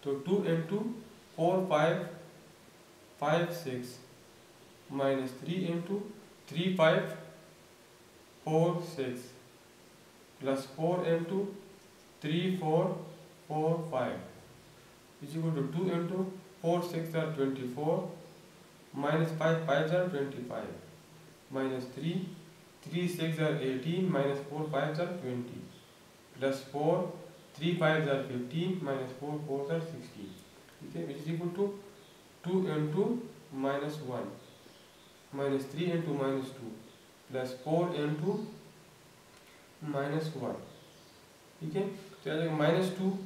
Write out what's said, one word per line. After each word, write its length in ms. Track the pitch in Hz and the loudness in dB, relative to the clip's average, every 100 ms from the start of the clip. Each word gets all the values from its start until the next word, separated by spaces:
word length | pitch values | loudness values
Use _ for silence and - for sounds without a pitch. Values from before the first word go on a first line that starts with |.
So 120 | 143 139 | 0 -2
two 260 | 175 202 170 | 2 2 4
into 500 | 165 160 202 240 - - - - - | 0 2 -2 -2 -6 -12 -20 -16 0
four, 300 | 170 190 - | 4 4 4
five, 400 | 151 160 180 - - - - - - - - - - - - | 4 6 4 -2 -10 -16 -20 -20 -20 -20 -20 -20 -20 -20 -4
five, 340 | 151 165 170 | 2 4 2
six, 440 | - 135 123 123 - - - - - - - - - - | -2 -4 -6 -6 -12 -18 -20 -20 -20 -20 -20 -20 -20 -8
minus 420 | 135 135 135 127 - | 0 2 2 -2 -6
three 240 | 156 180 165 | -4 -2 0
into 420 | 170 180 202 - - - - - | -2 -2 -4 -4 -12 -18 -20 -8
three, 280 | 143 185 185 | 0 2 6
five, 380 | 160 190 - - - - - - - - - - - - - - 151 | 6 6 2 -6 -12 -18 -20 -20 -20 -20 -20 -20 -20 -20 -20 -10 2
four, 360 | 156 170 - - - | 6 6 4 -4 -4
six, 240 | 127 123 - - - - - - - - - - - - | -4 -4 -10 -18 -20 -20 -20 -20 -20 -20 -20 -20 -20 -8
plus 260 | 135 135 - | -2 -2 -2
four 380 | - 165 180 165 | -2 0 2 2
into 480 | 165 170 196 202 - - - - - - - | 2 2 0 -2 -6 -16 -20 -20 -20 -20 -8
three, 340 | 151 170 185 185 | 0 2 2 0
four, 400 | 156 160 185 - - - - - - | 4 4 4 0 -8 -16 -20 -20 -4
four, 360 | 151 160 170 160 | 0 2 2 0
five, 240 | 131 120 - - - - - - - - - - - | 0 0 -4 -10 -16 -20 -20 -20 -20 -20 -20 -20 -14
is 140 | 139 160 | -8 -2
equal 160 | 165 | 0
to 160 | 147 - 170 | 2 0 0
two 160 | 185 | 0
into 400 | 170 170 190 190 - - - | 0 0 -2 -2 -4 -16 -4
four, 200 | 165 175 | 2 2
six 300 | 175 165 160 160 | 2 -4 -2 -2
are 180 | 160 | -2
twenty-four, 760 | 135 135 131 123 123 151 185 185 - - - - - - - - | 0 0 0 -4 -2 0 0 0 -10 -16 -20 -20 -20 -20 -20 -12
minus 380 | 135 147 160 160 | -2 2 4 2
five, 320 | - 160 165 - | 2 4 4 4
fives 260 | 143 156 | 4 4
are 160 | 180 180 | 4 2
twenty-five, 600 | 143 139 120 120 113 110 90 - - - - - - - | 0 -2 -4 -6 -6 -6 -10 -14 -20 -20 -20 -20 -20 -8
minus 320 | 131 135 131 120 - | -2 -2 -2 -6 -4
three, 340 | 160 185 - - - - - - | -2 -2 -4 -10 -16 -20 -20 -18
three 260 | - 165 175 | -4 0 0
six 320 | - 160 156 | 0 -2 2
are 180 | 151 131 | 2 2
eighteen, 500 | 131 131 160 180 185 | 0 0 0 2 4
minus 300 | 139 139 139 - | 4 4 0 -4
four 160 | 147 156 | -4 0
fives 280 | 139 151 160 | 0 0 0
are 180 | 175 - | -2 -2
twenty. 420 | 127 123 123 - - - - - - - - - | -4 -4 -6 -10 -12 -16 -20 -20 -20 -20 -20 -2
प्लस 260 | 135 135 - | -2 -2 -4
फ़ोर, 260 | 143 156 185 190 - - - - - | 0 2 4 2 -6 -16 -20 -20 -2
थ्री 180 | 165 160 | 0 4
फ़ाइव 280 | 156 156 143 | 6 6 4
ज़ार 180 | 135 | 2
फ़िफ़्टीन, 560 | 127 123 123 160 185 180 | 0 -4 -2 0 0 0
माइनस 280 | 143 135 127 - | 0 -2 -4 -6
फ़ोर 180 | 143 151 151 | -6 -4 -2
फ़ोर 200 | 139 143 | -2 0
ज़ार 120 | 165 | -2
सिक्सटीन, 480 | 160 - - 107 98 92 - - - - | -2 -10 -12 -12 -12 -14 -18 -20 -20 -18
ठीक 140 | - 165 | -10 -6
है, 120 | 160 | -6
which 140 | 135 | -6
is 80 | 156 | -4
equal 180 | 165 175 180 | -2 -2 0
to 80 | 202 - - - - - - - | 0 0 -14 -20 -20 -20 -20 -10
two 160 | 170 185 170 | 0 2 2
into 320 | 151 151 165 226 240 - - - 135 | 0 0 2 2 0 -4 -14 -12 -2
minus 320 | 135 143 143 151 127 | 0 0 -2 -6 -6
one, 180 | 117 104 - - - - - - - - - - | -6 -6 -12 -18 -20 -20 -20 -20 -20 -20 -20 -12
minus 300 | 139 139 135 - | -2 0 0 -2
three 160 | 156 180 | -2 2
into 260 | 170 156 135 | 2 0 0
minus 320 | 135 135 123 - | 2 0 -2 -8
two, 120 | 117 107 - - - - - | -12 -12 -16 -20 -20 -20 -8
प्लस 280 | 131 123 - | -4 -4 -6
फ़ोर 320 | 147 165 175 147 | 0 2 2 0
into 320 | 147 151 180 220 - - - - - - - - - - - - - - 151 | 0 0 0 0 -4 -10 -18 -20 -20 -20 -20 -20 -20 -20 -20 -20 -20 -12 -4
माइनस 380 | 143 147 156 156 135 | -2 0 0 -2 -4
वन, 160 | 123 - - - - - - - - - - - | -6 -6 -10 -18 -20 -20 -20 -20 -20 -20 -20 -10
ठीक 160 | 156 180 | -4 -2
है, 120 | 202 | -2
तो 440 | - - - 156 | -4 -14 -10 -4
आ 40 | 156 | 0
जाएगा 200 | 165 156 | 0 4
माइनस 380 | 151 180 185 - | 6 6 2 2
टू 120 | 190 - | 0 0